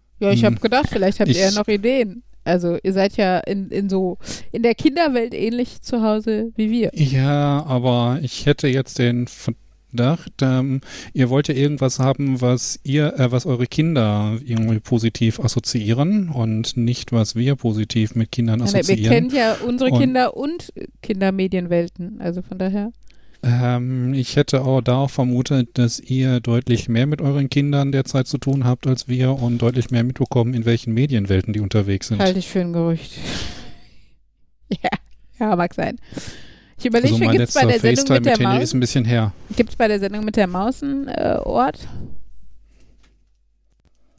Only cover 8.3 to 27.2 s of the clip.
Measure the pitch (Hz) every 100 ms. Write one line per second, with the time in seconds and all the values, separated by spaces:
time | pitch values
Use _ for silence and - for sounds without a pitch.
8.3 | - 143 - 143 135 - - 120 120 120
9.3 | - - - - _ _ 117 127 165 -
10.3 | - 131 127 135 135 - - - 143 123
11.3 | 135 151 135 143 143 131 - 131 135 139
12.3 | 127 123 123 - - 139 147 139 127 123
13.3 | 127 165 123 123 - 160 147 107 104 107
14.3 | 113 120 113 113 110 - 117 113 - 113
15.3 | - 123 117 - 117 104 117 165 214 175
16.3 | 131 110 110 113 123 117 123 - 117 107
17.3 | 113 131 139 117 107 104 110 107 117 110
18.3 | - 113 110 110 196 - 113 107 233 247
19.3 | 269 220 - 240 247 262 254 254 254 247
20.3 | - 285 349 - - - - - 196 190
21.3 | 190 185 185 175 175 170 - 175 214 175
22.3 | 180 - 185 185 202 220 - - - -
23.3 | - 127 123 123 123 123 127 123 135 120
24.3 | 147 - 135 131 131 123 127 139 - 127
25.3 | 123 127 135 120 - 120 - - 131 131
26.3 | 123 117 117 - 117 - 117 143 151